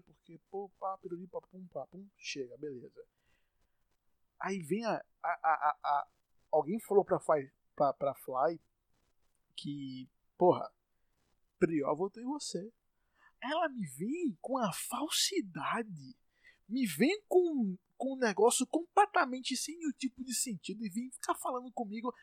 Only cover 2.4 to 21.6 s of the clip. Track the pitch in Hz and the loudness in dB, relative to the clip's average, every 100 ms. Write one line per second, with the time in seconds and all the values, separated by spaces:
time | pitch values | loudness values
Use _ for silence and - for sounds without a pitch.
2.4 | 123 127 147 127 82 - - _ _ _ | -8 -8 -10 -10 -14 -20 -20 _ _ _
3.4 | _ _ _ _ _ _ _ _ _ _ | _ _ _ _ _ _ _ _ _ _
4.4 | 185 196 151 202 226 170 - _ 160 170 | -6 -4 -2 -2 0 -2 -4 _ -4 0
5.4 | 160 151 151 - 143 143 - _ _ _ | 2 4 2 0 0 0 -2 _ _ _
6.4 | _ 156 147 226 - 202 175 170 - 156 | _ 2 2 -4 4 4 6 0 4 2
7.4 | 135 _ _ - 143 - 139 131 - 127 | 0 _ _ 2 2 4 -2 -2 -6 2
8.4 | 151 170 _ _ _ _ _ _ _ _ | 2 0 _ _ _ _ _ _ _ _
9.4 | _ - - 143 135 131 127 _ _ _ | _ -10 -8 -8 -8 -10 -14 _ _ _
10.4 | 180 127 - - _ _ _ _ _ _ | 6 6 0 -12 _ _ _ _ _ _
11.4 | _ _ 170 160 139 151 196 226 247 294 | _ _ 2 2 2 0 -2 -4 -6 -6
12.4 | - 175 208 - _ _ _ _ - _ | -4 -6 -8 -16 _ _ _ _ -20 _
13.4 | 240 311 330 254 170 127 202 330 330 170 | -4 0 0 -2 -8 -6 -4 -2 -2 -4
14.4 | - 262 214 160 - 240 302 - - 392 | -4 0 0 -2 -6 -4 -2 0 0 0
15.4 | 202 156 135 208 220 160 131 - _ _ | -4 -6 -2 -2 -4 -8 -14 -20 _ _
16.4 | - _ _ 240 233 147 254 415 - 370 | -20 _ _ 0 0 4 4 2 4 4
17.4 | 349 294 208 185 _ _ 262 269 240 190 | 6 2 0 -2 _ _ -4 0 0 6
18.4 | 226 - 254 320 339 - 415 - 277 254 | 6 6 2 0 0 4 4 4 2 -2
19.4 | 247 254 - 330 320 - 262 - 262 233 | -4 -4 -4 -4 -4 -2 -6 -6 -6 -4
20.4 | - 196 - 202 220 185 254 - - 339 | -2 -4 -6 -6 -4 -4 -6 -8 -4 -4
21.4 | 349 247 | -2 -4